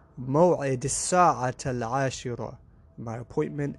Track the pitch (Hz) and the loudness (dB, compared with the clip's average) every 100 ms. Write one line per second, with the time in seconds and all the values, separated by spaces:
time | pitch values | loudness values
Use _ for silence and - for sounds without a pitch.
0 | _ - 123 143 180 135 139 131 135 - | _ -12 0 4 6 4 0 -2 -2 -4
1 | - 180 170 117 127 - 143 123 113 131 | 0 4 6 4 0 -2 -4 -4 -2 0
2 | 135 - 127 120 110 - - - - - | -2 -4 -8 -6 -8 -10 -20 -20 -20 -12
3 | 117 113 120 - 151 147 143 | -8 -8 -6 -2 -2 -2 -6